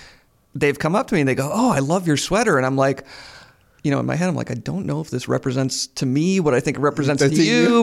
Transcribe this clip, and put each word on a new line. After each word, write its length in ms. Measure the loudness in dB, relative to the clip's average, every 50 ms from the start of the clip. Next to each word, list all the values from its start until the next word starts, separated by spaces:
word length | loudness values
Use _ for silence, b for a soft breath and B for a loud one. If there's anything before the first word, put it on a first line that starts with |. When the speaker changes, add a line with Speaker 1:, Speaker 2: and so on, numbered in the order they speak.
| B B B B B B B _ _ _ -6
Speaker 1:
they've 240 | -2 0 0 0 0
come 160 | -2 -2 0
up 140 | 0 -2 0
to 60 | 0
me 60 | 0
and 80 | 2 2
they 60 | 0
go, 160 | 0 -2 -2 -2
"Oh, 180 | 0 2 2
I 100 | 2 0
love 260 | 0 0 0 0 0
your 120 | 0 0 0
sweater." 400 | 0 0 0 0 2 2 2 2
And 80 | 2
I'm 100 | 0 0
like, 280 | 2 2 0 0 -2 -6 B B B B B B B B B B B B B _ _ -2
you 80 | -2
know, 80 | 0 0
in 80 | -2
my 80 | -2 -2
head, 140 | -2 -2 -2
I'm 80 | -2
like, 140 | -4 -4 -6
"I 40 | -8
don't 320 | -8 -8 -8 -8 -6 -4
know 140 | -4 -6 -6
if 100 | -6 -6
this 160 | -8 -6 -4
represents 600 | -2 -2 -2 -2 -2 -2 -2 -2 -2 -2 -6 -8
to 200 | -8 -6 -4 -2
me 320 | -2 0 0 2 2 2 2
what 160 | 2 2 2
I 60 | 2
think 160 | 0 0 -2
it 40 | 0
represents 420 | 0 0 0 0 0 0 2 2 2
Speaker 2:
That's 120 | 2 4
Speaker 1:
to 60 | 4
Speaker 2:
it, 60 | 2
you, 80 | 4 4
Speaker 1:
you," 220 | 4 4 4 4
Speaker 2:
yeah, 40 | 4